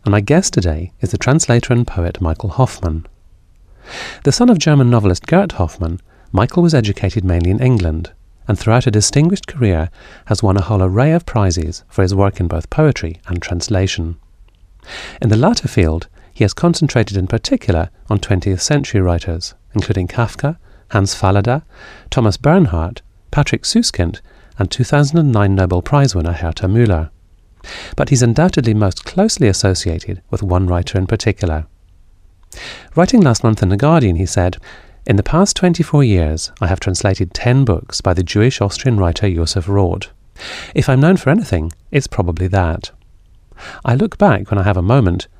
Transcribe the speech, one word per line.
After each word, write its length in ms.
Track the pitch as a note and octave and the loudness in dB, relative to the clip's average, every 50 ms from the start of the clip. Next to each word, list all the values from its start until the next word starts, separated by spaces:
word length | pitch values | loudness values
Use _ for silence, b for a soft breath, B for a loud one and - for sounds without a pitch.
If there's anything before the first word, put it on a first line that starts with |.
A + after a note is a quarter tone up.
| - | 0
and 40 | G#2+ | 2
my 120 | G2+ G#2+ | 2 2
guest 320 | G#2 - D3 F#3 F#3+ - - | 2 4 2 2 2 0 -2
today 360 | A#2+ F2+ E2 D#2 D#2 F2+ F2 - - | -2 0 -2 -2 -4 -6 -10 -10 -6
is 80 | - - | -6 -4
the 80 | - - | -4 -2
translator 560 | - B2 C#3 E3 - - A#2 A#2+ - - B2 | 0 0 0 2 2 2 2 2 2 0 0
and 120 | B2 A#2 | 0 -2
poet 320 | - - F2+ E2+ E2+ E2+ - | -2 -2 -4 -4 -4 -4 -4
Michael 300 | F2+ D#2+ D#2+ - - F#2+ | -4 -4 -4 -4 -6 -6
Hoffman. 580 | - - C3 - - - - E2+ D#2 D#2+ - - - _ _ - _ _ _ _ _ _ _ _ B B B B B B B B B B B | -2 0 -2 -2 -2 -4 -6 -6 -6 -6 -10 -12 -20 _ _ -20 _ _ _ _ _ _ _ _ B B B B B B B B B B B
The 80 | C#3 | 0
son 160 | - - A#3+ B3 | 2 4 4 4
of 100 | A3+ D#3 | 4 4
German 300 | - D#3+ D3+ C#3 C3 A#2+ | 4 4 4 4 4 4
novelist 380 | A#2+ A2+ G2+ F#2+ F2 - - | 4 4 2 2 0 -2 -2
Gert 260 | - D#3+ F#3 G3+ E3+ | 0 2 2 2 0
Hoffmann, 480 | - - F2+ D#2+ - - F2 E2 F2 - b b b b b b | -2 -4 -4 -4 -4 -6 -6 -6 -6 -8 b b b b b b
Michael 300 | b F#2 A#2 - - F3+ | b 0 0 0 2 2
was 100 | F3 E3 | 2 4
educated 540 | D#3 B2+ A2 G#2 G2 - - F#2 - A2+ F2+ | 4 2 2 0 -2 -2 -2 -2 -2 0 0
mainly 240 | F#2 F2 E2+ E2+ F2+ | 0 0 2 2 0
in 100 | F#2+ A2+ | 0 2
England, 500 | B2+ B2+ B2 G#2 E2+ D#2+ D#2 E2 E2+ - - - - _ _ - - - | 2 2 2 2 0 -2 -4 -4 -8 -10 -14 -20 -20 _ _ -10 -4 -4
and 100 | G#2 - | -4 -2
throughout 280 | - A2 A2+ B2+ - | 2 2 2 2 2
a 40 | B2 | 2
distinguished 560 | G#2+ G#2+ - - - C#3+ D3+ F3 G3+ - - | 2 2 2 2 2 2 2 2 0 -2 -6
career 440 | - - C#3+ A#2+ G2+ F2 D#2 D#2+ E2 B B B B B B B B | -8 -4 -2 0 0 2 0 -2 -4 B B B B B B B B
has 140 | G#2+ - | -2 0
won 140 | A2 G2 F#2 | 0 0 0
a 60 | G2+ | 0
whole 200 | E2+ - A2 G2 | 0 0 0 0
array 300 | F#2 F#2 F#2+ A2 C3+ D#3 | 0 0 2 2 2 2
of 140 | E3 E3+ - | 2 0 -2
prizes 580 | - - A2+ G2+ F#2 E2 F2+ D#2 D#2+ - - _ _ | -2 -2 0 0 0 0 -2 -4 -6 -8 -12 _ _
for 100 | - - | -2 0
his 140 | F#2+ F#2 G2 | 0 2 2
work 260 | F#2+ G2 G2 - - | 2 0 0 0 -2
in 80 | F2+ E2 | -4 -4
both 220 | E2 E2 - - | -4 -6 -6 -4
poetry 500 | - D3+ D#3 D3 C3 - - D#2+ E2 - - | 0 0 2 2 0 -2 -6 -10 -10 -10 -10
and 160 | - F2 E2 | -8 -8 -6
translation. 760 | - - F2+ E2+ - - G#2 F#2 G2 F#2 - - E2 E2+ E2 - - _ _ - - _ _ _ _ - _ - B B B B B B B B | -6 -6 -6 -6 -4 -2 -2 0 0 -2 -2 -4 -6 -8 -8 -12 -16 _ _ -20 -20 _ _ _ _ -20 _ -20 B B B B B B B B
In 80 | - G#2+ | 0 2
the 80 | G#2+ | 2
latter 320 | A2+ C#3+ G#3 A#3 - - - | 4 4 2 2 0 -2 -2
field, 400 | - A2 F2 D#2 D#2 E2+ - - b b b b | 0 0 0 0 0 -4 -6 -12 b b b b
he 100 | b b | b b
has 120 | A2 G2 - | 0 0 0
concentrated 640 | - - E3+ E3 - D#3+ C3+ - A#2+ G#2 - G2 G2 | 0 0 0 2 2 0 0 0 0 0 0 -2 -4
in 80 | F#2+ | -2
particular 640 | F2+ A#2 A2 - - C4+ A3+ - - F2 D#2+ E2 - _ - - - | -2 -2 -2 -2 -2 -2 -2 -4 -4 -4 -4 -4 -4 _ -12 -6 -4
on 100 | A2 G2+ | -4 -2
twentieth 440 | - - G2+ F2+ - G2+ F#2+ F#2 | -2 -2 -2 -2 -2 -2 -2 -2
century 400 | - - D3+ C#3+ C3+ - - G2+ | -2 0 0 -2 -2 -2 -2 0
writers, 500 | F#2 F2+ F2 E2+ - F#2 E2 E2+ - - - _ _ _ - | 0 2 0 -2 -2 -6 -8 -8 -8 -12 -16 _ _ _ -6
including 340 | G#2+ - - A2 G2 F2+ F2 | -4 -2 -2 -2 -4 -4 -4
Kafka, 480 | - - A#2 - - - - C#3+ E3+ - b b b b b b | -4 -4 -4 -4 -4 -6 -6 -6 -6 -6 b b b b b b
Hans 220 | - G#2 G2 - - | 0 0 0 0 -2
Fallada, 500 | - - F#2+ G2 G2+ G2+ A#2 B2+ D#3 - B B B B B B B B B | -2 0 0 2 2 0 0 -2 -4 -4 B B B B B B B B B
Thomas 300 | - C3 A#2 G#2+ F2+ - | -2 0 0 0 0 0
Bernhardt, 640 | - C#3+ E3+ G3 D#3+ G2+ E2 E2 D#2+ F2+ A#2+ - - - _ _ _ - | 2 2 4 4 2 2 0 -2 -4 -6 -8 -12 -20 -20 _ _ _ -4
Patrick 360 | - D3 D3 - - - - | -2 -2 0 0 -2 -4 -2
Suskind, 560 | - - A3+ A#3 - - - F2 E2 - - b b b b b b b b | -2 0 0 0 0 -2 -2 -4 -4 -4 -8 b b b b b b b b
and 120 | G2 - | -4 -4
two 140 | - - B2 | -2 -2 -2
thousand 320 | - D3 D3 D3 C#3 D#3+ | 0 2 2 2 2 2
and 160 | E3+ D#3 C#3 | 2 2 2
nine 220 | A2+ G#2 G2+ G2 G2 | 2 2 2 2 2
Nobel 260 | F#2+ F#2 F2+ F#2 F2+ | 2 2 2 0 -2
Prize 340 | - - C#3+ C#3+ C#3+ B2 - | -2 0 2 2 2 2 0
winner 200 | F2 D#2 E2+ E2+ | 0 -2 -2 -4
Herta 340 | D#2 E2+ E2 E2 - - F#2+ | -4 -4 -6 -4 -2 -2 0
Müller. 400 | G#2 A#2+ A#2+ A2 F2 D#2 D#2+ - - _ _ _ _ _ _ _ _ _ B B B B B B B | 2 2 2 2 2 0 -2 -6 -10 _ _ _ _ _ _ _ _ _ B B B B B B B
But 140 | B C3 - | B 0 2
he's 100 | C#3+ A#2 | 2 2
undoubtedly 540 | B2 A#2 A2 C#3 E3+ F#3 - D#3 A#2 A2+ G#2 | 4 2 4 4 2 2 2 0 0 2 2
most 320 | G#2 G#2 F#2 - - - | 2 2 0 -2 -4 -10
closely 420 | - - F#3 G#3 A3 - - D3 G#2 | -6 -2 0 0 0 2 2 2 2
associated 720 | F2+ - - G2 F#2 - - F#2 E2 E2 - - F#2+ F#2 - - | 2 2 0 0 0 0 -2 -4 -4 -6 -6 -10 -10 -10 -8 -8
with 140 | G#2 - | -6 -4
one 240 | G#2 F2+ F2+ F#2 F#2+ | -2 0 0 0 2
writer 320 | F2+ F2+ F2 F2 - - F#2+ | 0 0 -2 -2 -2 -2 -2
in 80 | F#2 | -2
particular. 600 | - A2+ G#2 - A2 F#2+ - - E2+ D#2 D#2 D#2 - _ _ _ _ _ _ _ _ - _ _ _ _ _ _ - B B B B B B B B B | -2 -2 -2 -2 -2 -2 -2 -2 -4 -4 -4 -6 -10 _ _ _ _ _ _ _ _ -20 _ _ _ _ _ _ -20 B B B B B B B B B
Writing 280 | D#3 F3+ F#3 - A3+ | 2 2 4 6 6
last 200 | F3+ C3 A2 - | 6 6 4 2
month 200 | - A#2 A2 - | 2 0 2 2
in 80 | G#2 F2+ | 2 0
The 80 | G2+ G2+ | 2 2
Guardian, 380 | C#3 D3+ E3+ E3 B2 F#2+ E2+ | 2 4 4 4 4 2 2
he 100 | E2 F#2+ | 0 -2
said, 320 | - - G2 F2 F#2 F#2 - B B B B B B B B B | -2 0 0 0 0 -2 -6 B B B B B B B B B
"In 100 | B G#2 | B 0
the 60 | G2+ | 0
past 340 | - - D3 E3+ G3+ - - | 2 2 2 2 2 2 0
twenty-four 480 | - F#3 F3+ E3+ - D#3 - - D3 C#3 | 0 0 2 2 0 0 0 2 2 4
years, 480 | A#2 G2 F2 D#2+ D2+ D#2+ - - - - - | 4 2 2 2 0 -2 -4 -8 -10 -8 -4
I 60 | G#2+ | -2
have 120 | E2+ F#2+ - | -2 -2 -2
translated 540 | - G2 F2+ - - G2+ G2 - G2 F2+ | -2 -4 -4 -2 0 0 0 0 -4 -6
ten 320 | - - - B2 B2+ C#3 C#3 | -6 -4 0 2 2 2 4
books 380 | A2+ F2+ D#2+ - - - - | 2 0 -2 -2 -6 -8 -4
by 100 | - F#2+ | -2 0
the 100 | F2 F2+ | 0 0
Jewish 380 | F2+ - - G#2 A2 C3 - - | -2 0 2 2 2 2 2 0
Austrian 380 | G2+ G2 - - - C3 A#2 G2+ | -2 -2 -2 -2 -2 0 0 2
writer 280 | F#2 E2+ E2+ - G#2+ G2 | 2 0 0 0 -2 -2
Josef 360 | F2 E2+ E2+ - - F#2+ E2+ | 0 0 -2 -2 -2 -4 -2
Roth. 420 | F#2+ G2 G2+ F#2+ E2+ F2 F#2 - - - _ _ _ - B B B B B B B B | -2 0 0 0 0 -2 -4 -8 -12 -18 _ _ _ -20 B B B B B B B B
If 160 | - - - | -2 2 2
I'm 100 | C3 B2+ | 4 4
known 160 | D3 E3+ F#3+ | 4 4 4
for 140 | - - - | 2 2 2
anything, 420 | D#3+ A#3+ F3+ - - E2 D#2+ E2+ - _ - - | 0 0 0 -2 -2 -4 -4 -4 -10 _ -8 -4
it's 160 | - C#3 - | -4 -2 -2
probably 420 | - - - F#2 F2 E2+ E2+ F#2 F2+ | -2 -4 -2 -2 -2 -2 -2 -2 0
that. 420 | F#2+ F#2+ F2+ D#2+ D#2+ - - - - - _ _ - - _ _ - - _ - - B B B B B | 0 0 0 0 -2 -6 -8 -12 -18 -20 _ _ -20 -20 _ _ -20 -20 _ -20 -20 B B B B B
I 120 | B - A#2+ | B 0 0
look 240 | C#3 G#3+ - - - | 2 0 0 0 2
back 320 | G3+ F#3+ A2+ G2 G2+ - | 4 4 4 2 0 -2
when 80 | G#2+ G2 | -2 0
I 60 | F#2+ | 2
have 120 | G#2 F#2 | 0 0
a 60 | F#2 | 0
moment 440 | F2 G2+ B2+ C#3 G#2+ F2+ E2+ - - - _ | 2 2 4 4 4 2 0 -2 -6 -10 _